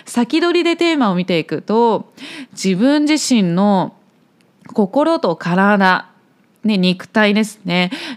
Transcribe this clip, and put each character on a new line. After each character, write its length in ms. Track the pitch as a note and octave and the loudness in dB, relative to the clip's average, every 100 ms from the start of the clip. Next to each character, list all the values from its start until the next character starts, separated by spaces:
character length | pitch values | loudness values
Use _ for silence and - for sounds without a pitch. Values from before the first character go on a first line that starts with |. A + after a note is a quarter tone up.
先 360 | - - A#3+ D#4+ | -8 -4 -2 0
取 160 | F4 F4 | 0 0
り 40 | |
で 120 | E4+ E4 | 0 0
テ 180 | E4+ | 0
ー 40 | D#4 | 0
マ 120 | A3+ | 0
を 40 | |
見 100 | F3+ | 0
て 140 | F3+ E3+ | -2 -2
い 80 | D3+ | -2
く 160 | D#3+ | -8
と、 500 | - A3 A#3 G3 - - C4 D#4 C4 | -2 0 2 0 -4 -20 -20 -18 -18
自 240 | - F#3+ F#3 | -6 -2 0
分 300 | B3 D4+ D4 | 2 2 0
自 80 | |
身 400 | D4+ - B3 F#3 | 0 0 2 2
の 400 | E3+ G3+ G3 D#3 - _ _ _ _ _ _ - | 2 2 2 -2 -8 _ _ _ _ _ _ -10
心 440 | - G3 C4 D#4 E4 | -2 0 2 0 0
と 160 | G#3+ | -2
体、 760 | E3 E3+ F3+ G3 G#3 F#3+ F3+ - _ _ _ _ _ | -4 -2 2 2 4 4 2 -2 _ _ _ _ _
ね、 120 | G#3+ G#3 | -4 0
肉 320 | F3+ F3+ - | 0 -2 -4
体 240 | A3 G#3 | 0 2
で 100 | G#3 | 2
す 160 | G#3+ - | -2 -6
ね、 260 | F3+ F3 F3+ D4+ D#4+ | -6 -2 -2 -6 -14